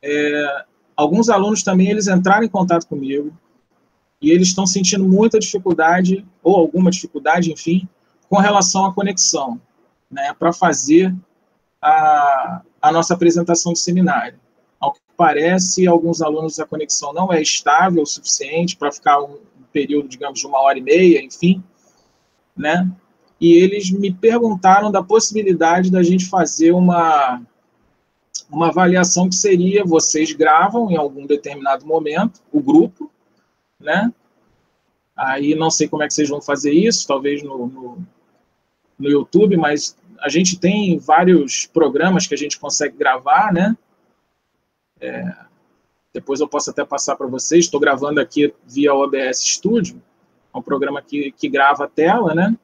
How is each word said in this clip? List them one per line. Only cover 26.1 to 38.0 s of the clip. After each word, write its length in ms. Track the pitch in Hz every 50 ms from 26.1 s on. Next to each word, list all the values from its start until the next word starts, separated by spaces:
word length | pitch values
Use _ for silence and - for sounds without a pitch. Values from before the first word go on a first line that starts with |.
| 185 185 180
fazer 480 | - - 185 165 151 - - 160 165 175
uma, 680 | 180 180 180 175 170 170 165 156 147 139 127 123 123 120 _ _ _ _ _ _ _ _ _ _ _ _ _ _ _ _ _ _ - - _
uma 180 | - 151 165 165
avaliação 600 | 160 175 185 180 180 185 180 180 - 175 180 185
que 60 | 180
seria, 500 | - - 208 190 175 180 185 196 202 202
vocês 480 | 180 165 160 156 - - 156 156 156 156
gravam 580 | 147 160 160 156 160 180 202 214 233 233 208
em 60 | 175
algum 300 | 160 151 143 135 139 143
determinado 600 | 139 147 147 - 147 143 143 135 139 135 131 135
momento, 540 | 151 156 156 156 151 151 170 208 233 - _ _ _
o 120 | - 147 139
grupo, 480 | 131 - - - - - _ - - _ _ _ _ _ _ _ _ _ _ _ _ _ _
né? 320 | - 151 156 185 214 240 233 _ _ _ _ _ _ _ _ _ _ _ _ _ _ _ _ _ _ _ _
Aí 400 | - 135 131 135 139 143 147 156
não 160 | 156 160 165
sei 160 | 160 - 156
como 160 | 147 - 151 151
é 40 |
que 80 | 143 -
vocês 160 | - 151 143
vão 100 | 143 143
fazer 320 | - - 143 139 147 147 147
isso, 340 | 165 196 226 226 - -
talvez 360 | - 143 135 131 143 143 143 147
no, 240 | 143 135 131 123
no, 400 | 123 131 131 127 123 120 180